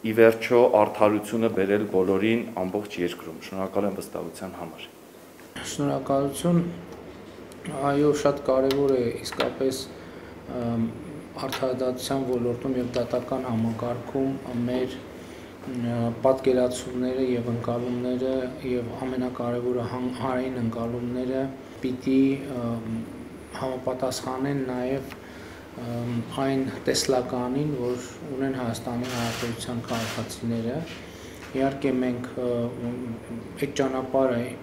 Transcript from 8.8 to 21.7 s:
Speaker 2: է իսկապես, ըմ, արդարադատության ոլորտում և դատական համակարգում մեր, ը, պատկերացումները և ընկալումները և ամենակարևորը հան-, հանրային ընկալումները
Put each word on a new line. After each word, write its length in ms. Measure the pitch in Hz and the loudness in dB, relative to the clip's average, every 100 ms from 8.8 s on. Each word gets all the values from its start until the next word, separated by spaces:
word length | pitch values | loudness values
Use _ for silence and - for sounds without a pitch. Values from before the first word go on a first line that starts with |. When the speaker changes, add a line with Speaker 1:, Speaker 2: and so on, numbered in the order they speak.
| 139 | 4
Speaker 2:
է 120 | 131 117 | 4 2
իսկապես, 600 | - - - 127 - 135 131 - - - - - - - | -2 -8 -2 -2 2 0 0 -8 -12 -14 -16 -14 -14 -10
ըմ, 320 | 127 120 117 113 - - - - | -4 -2 0 0 -2 -10 -12 -12
արդարադատության 920 | - 131 - 131 127 127 127 - 139 127 | -8 -6 -2 -2 0 0 -2 -2 -2 2
ոլորտում 480 | 123 120 120 135 127 | 0 2 0 0 0
և 120 | 120 | 0
դատական 540 | 127 117 123 120 135 127 | 0 0 0 0 -4 0
համակարգում 840 | 113 113 110 120 120 - 139 135 135 131 120 | 0 0 0 -2 -4 -4 0 0 -2 -4 -2
մեր, 340 | 120 127 127 | 0 0 -2
ը, 1000 | - - - - - - - - 123 120 117 117 117 | -4 -12 -14 -14 -14 -16 -14 -8 -4 -2 0 0 2
պատկերացումները 1040 | 131 131 - 127 123 - - 123 127 131 | 4 4 6 6 4 0 -6 -2 0 2
և 240 | 131 120 117 | 2 2 0
ընկալումները 880 | 117 117 120 123 123 123 127 131 131 127 127 | -2 0 -2 -2 -2 0 0 0 0 -2 -4
և 260 | 135 123 117 - | -2 -2 -2 -4
ամենակարևորը 880 | 131 127 127 123 120 120 120 123 117 | -4 -2 -2 -2 -2 0 0 0 -2
հան-, 220 | 127 127 | -2 -2
հանրային 460 | 123 131 127 127 127 | -2 -2 0 0 0
ընկալումները 840 | 113 113 117 120 120 123 127 131 135 - - | -2 0 -2 -2 -2 -2 0 0 -2 -4 -14